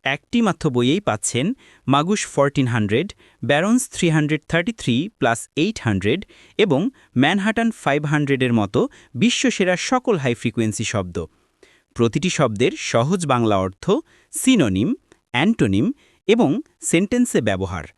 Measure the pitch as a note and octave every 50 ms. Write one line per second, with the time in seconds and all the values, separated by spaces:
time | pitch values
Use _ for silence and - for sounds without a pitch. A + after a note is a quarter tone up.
0 | _ C3+ C#3 D3 _ _ - A#3+ A#3 G3+ D#3+ _ - D3+ B2 B2 B2 B2+ D3+ G3+
1 | - - G#2+ G#2+ - - - A#2 C3+ G3+ C4 _ - - - _ _ - C3+ C#3+
2 | D#3 F3+ G#3+ - - - - D3+ C#3 C#3 - D3 C3 A#2+ A#2 A#2 G#2+ G2 G#2 B2+
3 | F3+ G#3 - _ - _ _ _ - A#2+ C#3+ D3 F3 G#3 A#3 B3+ - - - -
4 | F#3 E3+ D#3 D#3+ D3+ D3 D#3 D3+ _ - - E3 F3 G3+ A3+ - - - A#2+ A#2+
5 | E3 A3 _ _ C3+ A#2+ A2+ - - _ _ C3+ D#3 G#3 A3 - - A#2 G2+ F#2+
6 | F#2+ G#2 C3+ F#3+ - _ - - - _ _ - G#3 G3 C#3 C3 F#3+ C4+ _ _
7 | _ _ _ B2 C3 D3+ F#3 G3+ F#3+ A3 G#3+ A#3 A3+ A#3 - - - D3+ C#3 D3+
8 | D3+ D3 D#3 D3 D3 C#3 C#3 B2+ C3 B2 A#2+ A2+ G#2 F#2+ - B2+ A3 C#4+ - -
9 | - _ - A#2+ F#3 A#3+ - - - B3+ - - F#3+ F3+ F3+ E3+ - - C4 B3+
10 | _ B3+ G#3+ D#3+ C3+ B2+ A#2+ - - A#2+ - - A2+ G#2+ G#2 - A2+ - - G#2
11 | F#2+ F2+ F2 F2+ E2 - _ _ _ _ _ _ - _ _ _ _ _ _ -
12 | A#2 A#2 - D3 C#3+ F3+ - - D3+ A#2+ G#2+ G2 B2 E3+ D4+ - - - - A#2
13 | A#2 D3 G3 F#3+ F3 C#3 C3 A#2+ A#2 A2 G#2 F#2+ F#2+ F#2+ F#2 _ - F3 G3+ D4+
14 | - _ _ _ _ _ - - - B3+ C4 G#3+ C#3+ G#2 F#2 F#2+ A2+ F#3 C4+ -
15 | _ _ - _ _ _ - A#2+ D3+ G#3 A3+ - D#3 G#2 F#2+ G2 C3+ A3 C#4+ _
16 | _ _ _ _ _ - A3 A#3 G#3+ C3 D#3+ A#3+ - _ _ _ - - - E3
17 | G3+ - B3 B3 B3 - - F#3 A#2+ G#2+ G2 F2+ F#2+ F2 F#2 E2+ D2+ - _